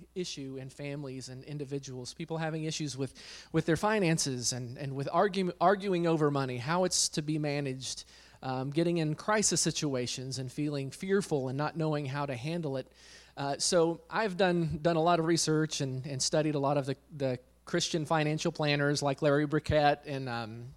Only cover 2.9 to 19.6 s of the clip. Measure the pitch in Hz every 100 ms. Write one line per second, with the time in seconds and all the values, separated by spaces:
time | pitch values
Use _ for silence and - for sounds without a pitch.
2.9 | 127 135 - - - - 160 156 156 214
3.9 | 214 170 160 143 127 113 123 123 135 139
4.9 | 135 139 170 208 185 180 - 175 202 202
5.9 | 175 170 160 147 143 131 123 120 175 180
6.9 | - - - 151 156 151 143 139 131 123
7.9 | - - - - - 135 131 135 143 170
8.9 | 170 156 151 - 214 202 175 170 - 151
9.9 | 131 123 - 131 131 127 - 147 147 135
10.9 | - 190 196 - 147 131 135 151 160 156
11.9 | 147 139 143 143 120 143 170 156 135 131
12.9 | - - - - - 139 139 - 180 165
13.9 | 165 - 202 220 180 190 175 165 156 165
14.9 | 165 165 175 160 165 - 156 156 - 139
15.9 | 131 127 131 - 156 151 147 139 147 135
16.9 | 131 _ 151 135 123 - _ - 175 -
17.9 | 170 147 160 151 151 175 - 151 147 143
18.9 | 147 143 139 151 143 151 151